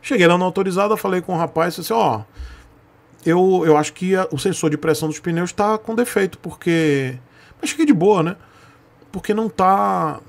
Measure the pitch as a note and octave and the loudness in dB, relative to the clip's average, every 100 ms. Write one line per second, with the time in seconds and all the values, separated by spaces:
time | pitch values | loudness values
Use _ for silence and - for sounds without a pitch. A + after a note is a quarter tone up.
0 | - B3+ F3+ F3+ F#3 F3+ F#3+ F3+ G3+ G#3+ | -2 4 4 4 2 0 -2 0 0 0
1 | G3 F3+ F3 F3 E3 D#3+ E3+ F3 E3+ A3+ | -2 -4 -2 -4 -2 -2 -2 -4 -4 0
2 | F#3 A2 A2 - - - - _ _ _ | 0 -2 -8 -18 -18 -18 -20 _ _ _
3 | _ _ - F3 F#3 F#3 E3 D3+ D3+ - | _ _ 0 2 4 2 4 4 2 -6
4 | F3+ F#3+ F#3 C#3 G3 F3+ E3 D3 D#3+ D3+ | -2 0 0 -2 -4 -2 -2 -2 -2 -2
5 | D#3+ D3+ - E3 F3+ - G#3 G#3+ G#3+ A3+ | -2 -6 -6 -4 -4 -2 -2 -2 -4 -2
6 | A#3+ - F#3+ - F3 - - E3 D#3 C#3 | -2 0 -2 -6 -16 -8 -2 0 2 0
7 | C3 B2+ - _ - - D4+ - D4+ G3+ | -2 -10 -18 _ -20 -10 -8 -2 2 4
8 | F#3 G3+ D#3+ F#3+ - - - _ _ _ | 4 2 0 -4 -16 -20 -20 _ _ _
9 | _ F#3 - G#3+ A3 - F#3 G3 G3+ F#3+ | _ -14 -4 -2 -2 0 2 2 0 -2
10 | D#3+ C#3+ | -4 -6